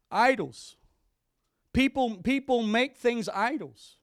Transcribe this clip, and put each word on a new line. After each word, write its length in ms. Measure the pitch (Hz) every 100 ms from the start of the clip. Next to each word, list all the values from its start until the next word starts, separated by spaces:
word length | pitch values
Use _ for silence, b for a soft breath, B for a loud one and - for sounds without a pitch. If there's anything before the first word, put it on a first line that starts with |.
| _
Idols. 680 | 196 247 262 139 - - - _ _ _ _ _ _ _ _ _
People, 460 | - 269 269 247 196
people 440 | 180 269 269 247
make 340 | 220 220 247 -
things 320 | 247 233 202
idols. 680 | 196 226 294 147 117 - _